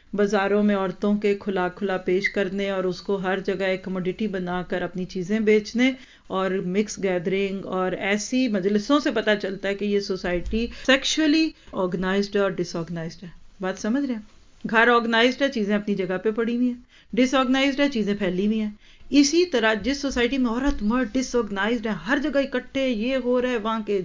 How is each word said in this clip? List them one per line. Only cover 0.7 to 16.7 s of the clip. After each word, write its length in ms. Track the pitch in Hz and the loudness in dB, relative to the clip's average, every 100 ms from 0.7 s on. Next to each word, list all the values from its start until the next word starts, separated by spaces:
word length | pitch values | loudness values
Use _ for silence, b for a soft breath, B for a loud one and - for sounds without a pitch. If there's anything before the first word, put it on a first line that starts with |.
औरतों 420 | 202 190 185 208 208 | 2 -2 -2 0 2
के 180 | 208 | 0
खुला 340 | 202 208 185 180 | 0 -2 -2 -2
खुला 280 | 180 190 185 | -2 -4 -2
पेश 320 | 185 185 - | 0 0 0
करने 420 | 208 190 196 196 | -2 -2 -2 -2
और 160 | 190 185 | -2 -2
उसको 300 | 175 - 196 | -4 -4 -2
हर 240 | 185 196 | -2 -2
जगह 260 | 196 185 190 | -2 -2 -2
एक 180 | 190 | -2
commodity 440 | 190 185 180 185 214 | -4 -4 -4 -2 -4
बनाकर 540 | 190 175 180 175 180 | -4 -4 -6 -4 -4
अपनी 220 | 175 185 | -4 -6
चीज़ें 400 | 180 185 175 220 | -6 -6 -2 0
बेचने 520 | 214 214 214 233 254 262 B B - | 4 4 2 0 0 0 B B -6
और 300 | 185 190 190 | -2 0 -2
mix 400 | 175 190 214 - | 0 0 -2 -2
gathering 640 | 190 180 170 196 196 196 - | -2 0 0 -2 -2 -4 -4
और 280 | 185 185 | -2 -2
ऐसी 540 | 180 196 208 - 254 262 | -2 -2 -2 0 0 2
मजलिसों 520 | 202 196 208 208 285 | 0 0 0 2 2
से 100 | 294 | 2
पता 240 | 220 214 | 0 0
चलता 340 | 208 196 196 196 | 0 -2 -4 -6
है 60 | |
कि 120 | 196 208 | -4 0
ये 140 | 202 | 0
सोसाइटी 680 | 202 185 180 175 - 220 233 B - | -2 -4 -2 -4 -2 -2 -4 B 2
sexually 680 | 269 - - 311 320 311 b b | 4 2 2 4 4 2 b b
organized 640 | - 185 180 185 196 196 202 | -4 -2 0 0 0 0 0
है 60 | |
और 120 | 196 | 0
disorganized 720 | 180 175 175 165 170 165 - | 0 -4 -4 -6 -6 -8 -12
है। 80 | 170 - - - | -18 -18 -20 -8
बात 160 | 185 190 | -6 -4
समझ 260 | 214 269 | -2 0
रहे 120 | 277 220 | -2 -4
हैं? 100 | - - - - - | -10 -20 -20 -12 2
घर 220 | 220 233 | 4 6
organized 540 | 240 226 226 254 247 | 6 4 4 4 4
है, 60 | 277 | 0
चीज़ें 260 | 247 202 | 0 0
अपनी 200 | 208 208 | 0 0
जगह 220 | 190 180 185 | -2 -2 -2
पे 160 | 220 | -2
पड़ी 240 | 214 226 240 | -2 -2 0
हुई 120 | |
हैं, 180 | 247 | 0